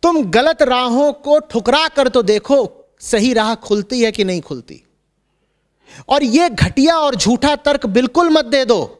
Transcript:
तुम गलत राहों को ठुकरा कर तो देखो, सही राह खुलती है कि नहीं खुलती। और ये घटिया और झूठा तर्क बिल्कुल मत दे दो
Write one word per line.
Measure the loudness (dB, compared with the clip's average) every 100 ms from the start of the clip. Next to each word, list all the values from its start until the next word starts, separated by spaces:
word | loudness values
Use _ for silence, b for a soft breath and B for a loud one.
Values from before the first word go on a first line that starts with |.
तुम | 0 0 0
गलत | 0 0 0
राहों | 0 0 0 0 0
को | -2 0 0
ठुकरा | 0 -4 0 0 0
कर | 0 0
तो | 0
देखो, | 0 -2 2 0 0 -8 _ _
सही | -4 0 0
राह | 0 -2
खुलती | -4 -4 -4 -4 -2
है | -2
कि | -2
नहीं | -4 -4
खुलती। | -8 -16 -16 -20 _ _ _ _ _ _ _ _ _ _ B B B
और | 0
ये | 2 2 0
घटिया | 0 -2 2 2 2
और | 0
झूठा | 0 -2 0 0 0
तर्क | -2 -2 0
बिल्कुल | 0 0 0 2
मत | 2
दे | 0 -2
दो | 0 0 -2